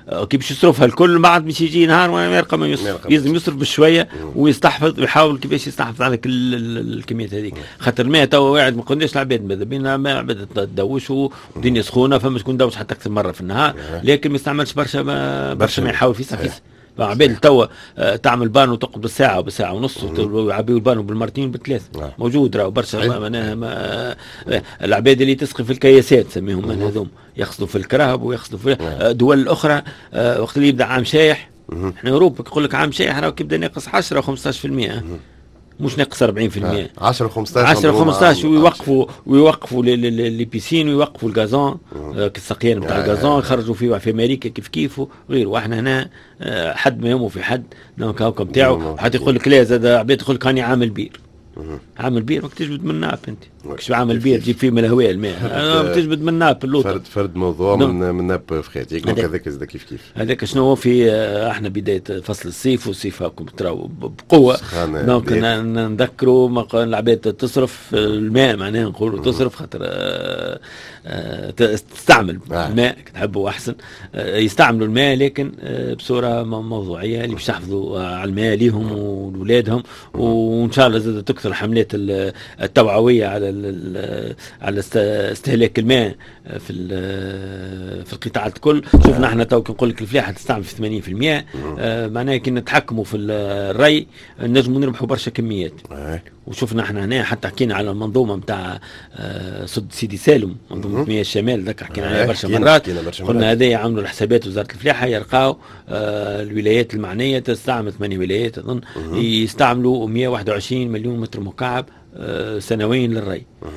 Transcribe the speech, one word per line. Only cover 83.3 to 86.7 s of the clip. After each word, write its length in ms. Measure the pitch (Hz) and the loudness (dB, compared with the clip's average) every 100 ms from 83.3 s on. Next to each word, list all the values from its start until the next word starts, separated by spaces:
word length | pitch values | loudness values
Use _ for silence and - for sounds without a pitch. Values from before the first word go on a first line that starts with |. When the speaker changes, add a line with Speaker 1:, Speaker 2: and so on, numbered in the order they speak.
| 101 98 | -2 -4
Speaker 1:
ال-، 160 | 101 101 | -4 -6
ال-، 720 | 92 90 95 98 - 57 - - - | -8 -8 -8 -8 -6 -8 -10 -16 -10
على 180 | 98 101 | -6 -4
است-، 180 | 95 110 104 104 101 | -2 0 2 0 -2
استهلاك 480 | 107 - 120 113 - | -4 0 2 2 2
الماء 360 | 113 127 107 - - - | 2 4 2 -4 -18 -20
في 300 | - 98 - | -14 -14 -10